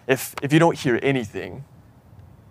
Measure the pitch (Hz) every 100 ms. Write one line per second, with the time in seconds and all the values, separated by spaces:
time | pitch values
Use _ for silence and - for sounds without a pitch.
0 | - 131 - - 139 156 165 151 135 117
1 | 139 135 104 - 92 139 - - - -
2 | - - - - -